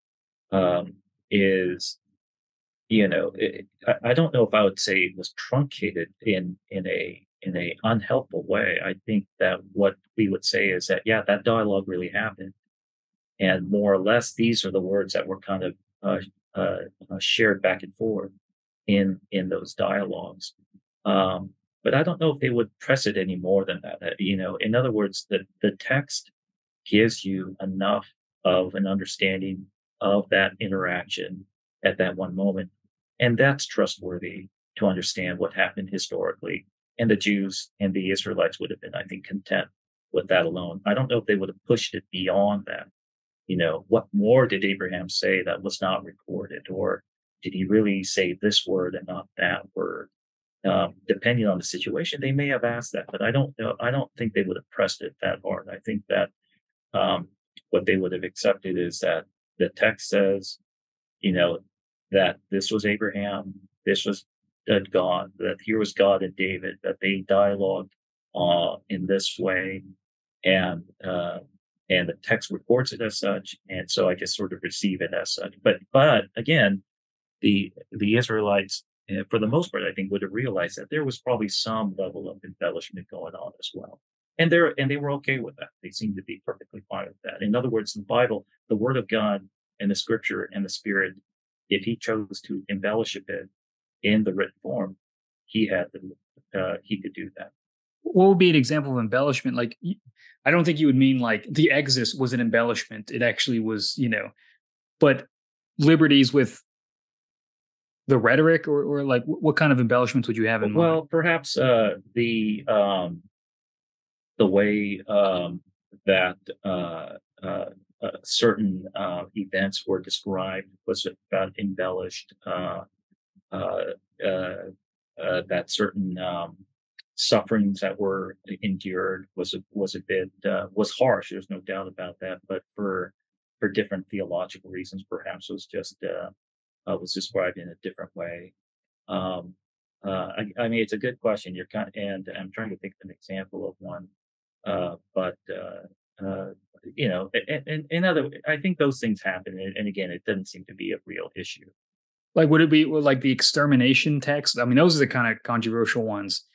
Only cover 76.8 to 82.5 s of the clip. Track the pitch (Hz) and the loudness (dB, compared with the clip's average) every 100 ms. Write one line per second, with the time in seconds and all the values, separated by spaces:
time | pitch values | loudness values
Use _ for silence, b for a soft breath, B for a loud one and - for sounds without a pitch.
76.8 | - _ _ _ _ _ 110 101 95 - | -4 _ _ _ _ _ 2 2 0 -10
77.8 | - 107 104 113 120 110 104 101 98 - | -16 -4 0 2 2 0 2 2 0 -8
78.8 | - _ - 98 98 113 107 151 170 101 | -12 _ -10 -8 -2 0 2 0 0 -4
79.8 | 92 90 98 98 95 104 127 95 87 - | -4 -4 -4 -4 -4 -4 -4 -2 -4 -6
80.8 | 104 151 139 123 127 117 104 - 113 110 | -6 -4 -2 -4 -2 -2 0 -2 -2 -2
81.8 | 104 92 92 82 87 98 92 | -2 -4 -6 -8 -10 -12 -18